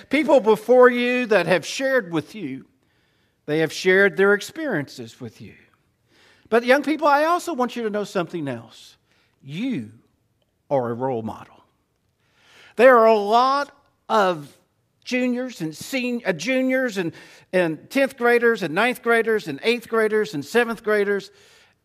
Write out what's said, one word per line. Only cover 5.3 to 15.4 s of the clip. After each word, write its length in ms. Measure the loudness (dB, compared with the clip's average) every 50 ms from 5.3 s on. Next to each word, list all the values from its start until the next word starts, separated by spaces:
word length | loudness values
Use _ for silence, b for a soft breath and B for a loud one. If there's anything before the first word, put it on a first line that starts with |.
| -16 -18
you. 140 | -20 -20 -20 _ _ _ _ _ _ _ _ _ _ b b b b b b b b b
But 140 | -2 0 2
young 180 | 4 2 2
people, 260 | 2 0 -2 0 2 2
I 180 | 4 4 4
also 280 | 2 0 -2 -2 -4 -6
want 220 | -4 -4 -4 -4
you 80 | -6 -6
to 60 | -6
know 160 | -4 -6 -6
something 420 | -4 -4 -4 -4 -4 -6 -8 -6 -6
else. 480 | -8 -8 -12 -16 -20 -20 -20 -20 -20 _ _ _ _ _ _ _ _ _ -18
You 480 | -14 -12 -8 -6 -6 -6 -6 -8 -10 -16 -20 _ _ _ _ _ _ _ _ _ _ _ _ _ -4
are 200 | -2 -2 -2 -2
a 40 | -4
role 280 | -4 -4 -4 -4 -4
model. 400 | -6 -8 -10 -12 -16 -20 -20 _ _ _ _ _ _ _ _ _ _ _ _ _ b b b b b b b b b b b b
There 200 | 6 8 8 8
are 80 | 8 6
a 100 | 4 4
lot 560 | 2 2 2 2 4 2 2 -2 -4 -6 -10 _ _ _ _ _ _ -2
of 500 | 0 2 2 2 0 -2 -6 -16 -20 _ _ _ _ _ _ _ _ _ _
juniors 560 | -6 -4 -2 -2 -2 -2 -4